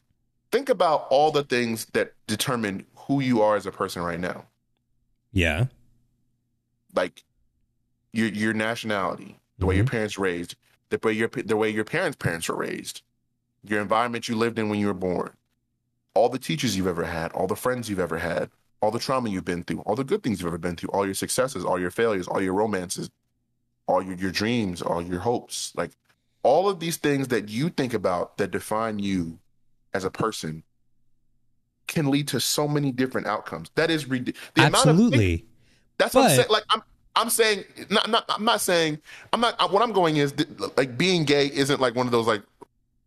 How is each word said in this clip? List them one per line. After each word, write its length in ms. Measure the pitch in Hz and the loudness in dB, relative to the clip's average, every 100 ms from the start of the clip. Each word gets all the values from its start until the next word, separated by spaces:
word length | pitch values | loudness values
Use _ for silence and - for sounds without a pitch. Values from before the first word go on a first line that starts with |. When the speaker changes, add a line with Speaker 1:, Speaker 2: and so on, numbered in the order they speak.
| _ _ _ _ _ | _ _ _ _ _
Speaker 1:
think 160 | 233 269 | -2 2
about 380 | 208 175 147 - | 2 4 2 2
all 220 | 139 156 | 4 4
the 120 | 147 | 2
things 420 | 143 123 120 113 - | 0 0 0 -4 -4
that 260 | 113 101 _ - | -2 -2 _ -6
determine 580 | 107 - 120 107 98 - - | -4 -2 -2 -2 -4 -10 -12
who 240 | - 139 | -2 0
you 220 | 131 117 | 2 4
are 160 | 107 104 | 4 2
as 80 | 95 | -2
a 60 | |
person 300 | - 98 92 | -4 -4 -4
right 180 | 87 85 | -4 -4
now. 240 | 87 - - _ _ _ _ _ _ _ _ | -6 -8 -14 _ _ _ _ _ _ _ _
Speaker 2:
Yeah. 320 | 98 82 76 127 _ _ _ _ _ _ _ _ _ _ _ _ 98 | 0 0 0 -2 _ _ _ _ _ _ _ _ _ _ _ _ -4
Speaker 1:
Like, 280 | 92 _ _ _ _ _ _ _ _ _ _ | -4 _ _ _ _ _ _ _ _ _ _
your, 160 | - 110 | -2 -2
your 240 | 104 110 | 0 0
nationality, 840 | 110 110 113 113 101 90 - - - _ - | 0 -2 -4 -4 -2 -2 -4 -12 -20 _ -4
the 60 | 92 | 0
way 100 | 95 | 2
your 80 | |
Speaker 2:
Mm-hmm. 80 | 127 | 2
Speaker 1:
parents 260 | 117 107 98 | 0 -4 -2
raised, 380 | 95 87 87 - _ _ - | -2 -2 -8 -14 _ _ -6
the 100 | 143 | -2
way 80 | 110 | 0
your, 160 | 110 113 | 0 -2
the 300 | 131 104 110 | -2 -2 0
way 120 | 110 | 0
your 140 | 107 | 0
parents' 320 | 107 160 185 131 | -2 -2 -4 -4
parents 320 | 95 85 - | -4 -4 -4
were 80 | - | -6
raised, 460 | - - - - _ _ _ _ _ _ 101 | -6 -8 -12 -14 _ _ _ _ _ _ -4
your 160 | 104 | -2
environment 480 | 101 110 120 117 - | 0 0 0 -2 -4
you 60 | 110 | 0
lived 200 | 117 113 | 0 0
in 120 | 107 | -2
when 100 | 104 | 0
you 80 | 101 | 0
were 60 | |
born, 380 | 92 92 87 - - _ _ _ _ _ _ _ | -2 -2 -2 -4 -10 _ _ _ _ _ _ _
all 160 | - 120 | 2 2
the 100 | 123 | 2
teachers 380 | - 160 131 95 | -4 -2 -2 0
you've 100 | 92 | -2
ever 160 | 85 | -2
had, 300 | 82 82 82 | -4 -4 -4
all 120 | - 92 | -4 -2
the 80 | 104 | -2
friends 320 | 127 127 107 | -2 -4 -4
you've 100 | 95 | -4
ever 180 | 85 82 | -2 -2
had, 320 | 85 85 - _ _ - | -4 -4 -6 _ _ -4
all 100 | 107 | -2
the 80 | 113 | -2
trauma 300 | - 131 117 | -2 -4 -2
you've 160 | 95 85 | -4 -4
been 180 | 87 | -6
through, 160 | - 80 | -4 -6
all 140 | 82 110 | -4 -4
the 80 | |
good 200 | 127 208 | -2 -2
things 160 | 127 95 | -2 -2
you've 80 | 85 | -4
ever 100 | 85 | -4
been 180 | 90 85 | -6 -6
through, 140 | - | -4
all 160 | 95 101 | -2 -2
your 80 | 95 | -2
successes, 500 | 92 - - 92 - | -4 -2 -2 -2 -2
all 140 | 92 | -2
your 120 | 90 | -2
failures, 360 | - 117 98 85 | 0 0 0 -2
all 140 | - | -2
your 120 | 95 | 0
romances, 560 | 95 110 98 90 - - _ _ _ _ _ _ _ - | 0 0 -2 -6 -8 -10 _ _ _ _ _ _ _ -2
all 140 | 92 | -2
your, 120 | 95 92 | -2 -6
your 160 | 95 | -4
dreams, 500 | 82 107 120 101 82 | -2 -2 0 -2 -4
all 200 | - 87 | -4 -4
your 180 | 87 90 | -4 -4
hopes. 540 | 113 120 - - - - | -2 -2 -4 -10 -10 -6
Like, 160 | 87 _ _ _ _ _ | -8 _ _ _ _ _
all 260 | 113 151 202 | 2 4 4
of 100 | 185 | 0
these 180 | 165 160 | -4 -2
things 300 | 151 139 127 | 0 0 0
that 200 | 117 104 | -2 -2
you 200 | 113 165 | -4 -4
think 240 | - 127 | -2 -2
about 440 | 113 95 90 - - | 0 0 -2 -4 -4
that 140 | 98 | -4
define 480 | 95 - 107 113 104 | -4 -4 -2 -2 -2
you 400 | 101 95 82 82 _ _ _ _ _ | -2 -2 -2 -8 _ _ _ _ _
as 100 | 98 | -4
a 80 | 92 | -4
person 520 | - 113 - 80 80 - _ _ _ _ _ _ _ _ _ _ _ - | -2 -2 -2 -8 -10 -16 _ _ _ _ _ _ _ _ _ _ _ -6
can 220 | - 143 | -2 2
lead 160 | 143 147 | 2 0
to 120 | 123 | -2
so 280 | - - 147 | -2 0 0
many 240 | 147 143 | 0 -2
different 340 | 123 131 110 92 | 0 -2 -2 -2
outcomes. 440 | 104 - 82 82 - | -4 -4 -10 -8 0
That 140 | 160 | 0
is 160 | 160 127 | 0 -2
rid-, 280 | 127 120 - - | -4 -4 -8 -4
the 80 | - 139 | 4 4
amount 180 | 208 165 | 6 6
of 60 | |
Speaker 2:
Absolutely. 460 | 165 233 127 95 85 | 6 6 6 4 2
Speaker 1:
things, 120 | - _ _ _ _ - | -4 _ _ _ _ -2
that's 160 | 202 | 2
what 80 | 262 | 6
I'm 60 | 254 | 6
Speaker 2:
But 80 | 143 | 6
Speaker 1:
saying. 120 | 233 | 4
Like, 140 | 214 - | 2 2
I'm, 120 | 214 - _ _ 185 | -2 -2 _ _ 0
I'm 140 | 226 | 2
saying, 320 | - 226 196 - - 127 | 4 2 2 -4 -12 -2
not, 200 | 202 202 | 0 2
not, 140 | 226 - | 0 0
I'm 140 | 151 220 | 0 2
not 160 | 208 | 2
saying, 380 | - 175 160 151 - - - | 2 2 2 0 -8 -20 -4
I'm 60 | 226 | 0
not, 300 | 233 - 170 | 0 2 2
what 100 | 190 | 4
I'm 100 | 240 | 2
going 260 | 190 165 151 | 4 4 4
is, 160 | 143 | 2
th-, 160 | 139 151 - 98 - | 0 -4 -4 -4 0
like, 220 | 135 120 | 0 2
being 240 | 180 180 | 2 2
gay 240 | 147 143 143 | 4 4 2
isn't, 320 | 139 139 131 | 2 0 2
like, 160 | 131 120 | 2 2
one 100 | 123 | 2
of 60 | |
those, 160 | 120 113 | 2 2
like, 160 | 107 - - - _ _ _ | 0 -2 -20 -20 _ _ _